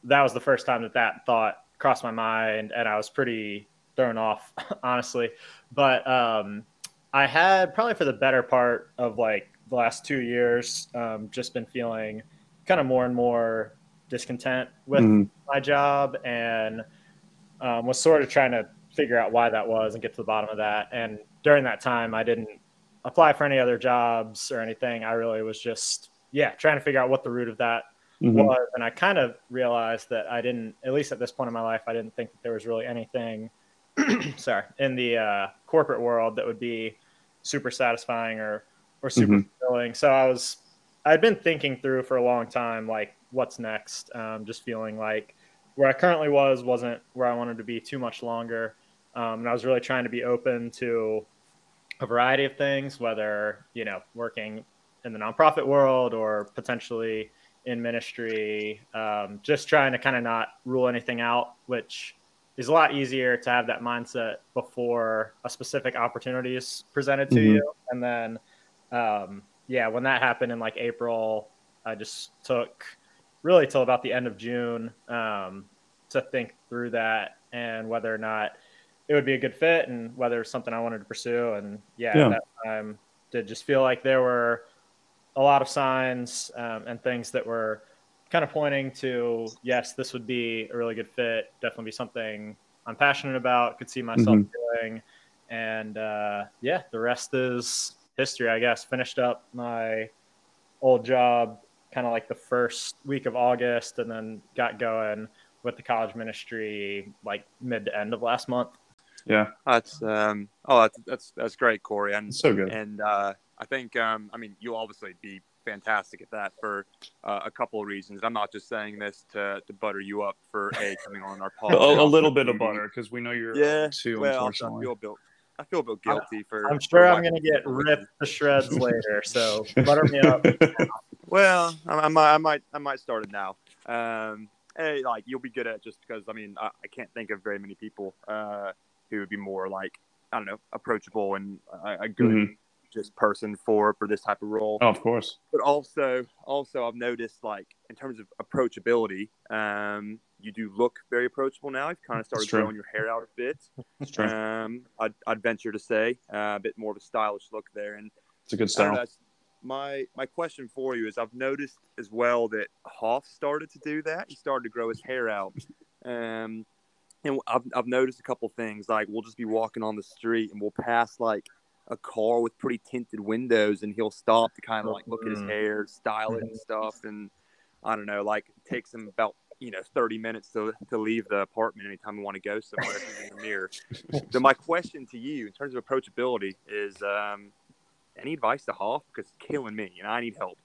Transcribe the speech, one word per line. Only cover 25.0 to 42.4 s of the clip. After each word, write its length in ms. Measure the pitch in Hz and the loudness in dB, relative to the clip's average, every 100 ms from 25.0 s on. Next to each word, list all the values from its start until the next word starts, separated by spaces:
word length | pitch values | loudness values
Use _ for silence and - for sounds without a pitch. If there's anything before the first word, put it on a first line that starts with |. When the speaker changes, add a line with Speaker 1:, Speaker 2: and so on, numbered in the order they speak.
Speaker 1:
I 80 | 110 | -2
really 300 | 117 113 110 | -2 -2 -2
was 180 | 110 110 | -4 -6
just, 500 | 120 110 - - - _ _ | -6 -4 -4 -6 -8 _ _
yeah, 200 | 135 135 | 0 0
trying 260 | - 156 147 | 2 2 4
to 40 | |
figure 200 | 147 135 | 2 2
out 80 | 127 | 4
what 140 | 135 | 2
the 60 | 135 | 0
root 180 | 120 117 | -4 -4
of 100 | 110 | -2
that 260 | 117 117 - _ _ _ | 0 0 -4 _ _ _
Speaker 2:
Mm-hmm. 160 | 123 117 139 | 4 6 6
Speaker 1:
was. 200 | 127 123 | 6 2
And 100 | 123 | -2
I 60 | 117 | -4
kind 280 | - 185 190 | 2 2 4
of 180 | 127 113 _ | 2 -2 _
realized 580 | 123 123 120 113 113 - | -2 0 2 0 -4 -4
that 160 | 113 87 | -4 -2
I 100 | 120 | -4
didn't, 340 | 120 120 110 107 | -2 -4 -8 -8
at 80 | 131 | -2
least 180 | 139 143 | -2 -2
at 60 | 117 | -4
this 140 | 120 | -6
point 160 | - 123 | -4 -4
in 60 | |
my 60 | 117 | -2
life, 220 | 113 113 - | -2 -4 -4
I 60 | |
didn't 220 | 113 110 - | -6 -6 -8
think 140 | 117 | -10
that 100 | _ | _
there 100 | 120 | -6
was 140 | 110 110 | -6 -4
really 200 | 113 123 | -4 -4
anything, 640 | 117 113 131 113 110 110 _ _ _ _ - | -8 -6 -6 -6 -8 -12 _ _ _ _ -2
<clears throat> 400 | 285 - 147 131 | 0 0 -2 -6
sorry, 280 | - 104 - - | -2 -2 -2 -2
in 160 | 135 127 | -2 0
the, 220 | 120 117 | 0 0
uh, 280 | 107 101 98 - _ | 0 0 -4 -8 _
corporate 340 | 160 147 117 | 2 4 2
world 360 | 120 117 113 110 | 2 2 2 0
that 100 | 110 | -4
would 140 | 110 | -4
be 360 | 120 113 110 107 _ _ _ _ | -4 -4 -6 -10 _ _ _ _
super 280 | - 143 135 | -6 -4 -4
satisfying 680 | - 123 117 - 117 113 110 | 0 0 0 -2 -4 -4 -4
or, 260 | 107 107 _ _ _ _ | -6 -6 _ _ _ _
or 80 | 135 | -2
super 220 | 127 104 | 4 6
Speaker 2:
Mm-hmm. 160 | 104 98 _ | 6 4 _
Speaker 1:
fulfilling. 320 | 127 123 120 | 0 0 -2
So 160 | 120 147 | 2 6
I 180 | 135 131 | 6 6
was, 300 | 127 - - _ _ _ _ | 4 -2 -10 _ _ _ _
I'd 160 | 147 160 | 4 6
been 160 | 220 208 | 6 4
thinking 440 | - 156 143 127 | 0 0 -2 -2
through 240 | 135 131 | 0 0
for 120 | 123 131 | 2 2
a 60 | |
long 220 | 123 123 | 4 2